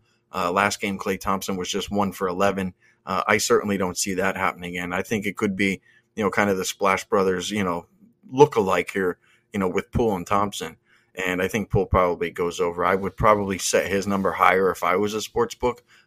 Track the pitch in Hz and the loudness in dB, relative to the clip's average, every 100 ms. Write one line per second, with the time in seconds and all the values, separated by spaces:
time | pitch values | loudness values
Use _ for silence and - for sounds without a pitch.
0 | _ _ _ 92 90 95 101 - 104 95 | _ _ _ -4 0 2 2 0 -4 -4
1 | 101 95 - 95 - 95 90 98 - 101 | -4 -4 -2 -4 -4 -6 -4 -6 -4 -2
2 | 98 - 92 90 101 95 92 - _ _ | -2 -2 -4 0 0 0 -4 -8 _ _
3 | - 92 - 107 - 117 104 98 92 87 | -4 -2 2 2 4 2 2 -2 -2 -4
4 | 101 92 95 92 90 82 87 87 90 90 | -4 -2 -2 0 -2 -4 -8 -8 -4 -6
5 | - 110 101 - 107 92 98 92 _ _ | -2 -4 -4 -2 -2 0 -2 -2 _ _
6 | _ - 101 110 101 92 90 - 98 95 | _ -4 -2 2 2 0 -4 -2 0 0
7 | - 104 95 90 87 104 92 85 - _ | 0 0 2 0 -2 -2 -2 -4 -8 _
8 | - _ - 127 143 117 95 95 - 98 | -20 _ -2 6 6 6 2 2 0 0
9 | 92 - _ _ _ 104 95 92 - 127 | -2 -2 _ _ _ -2 0 -2 -2 0
10 | 113 95 87 101 101 - 80 - _ _ | 0 0 -2 -2 -2 -4 -10 -12 _ _
11 | _ - 92 90 95 110 95 104 92 101 | _ -6 -2 0 0 -2 0 0 2 2
12 | 90 85 85 87 87 85 87 85 87 95 | 2 0 -4 -2 -4 -2 -2 0 0 0
13 | 98 - 113 107 98 92 - 104 82 98 | -2 0 2 4 0 -4 0 0 2 -2
14 | 98 98 95 87 90 92 95 85 87 92 | -2 -2 -2 4 4 6 2 0 0 0
15 | 104 107 - 117 113 - 123 117 _ _ | 0 -4 -4 -2 -4 -2 -4 -4 _ _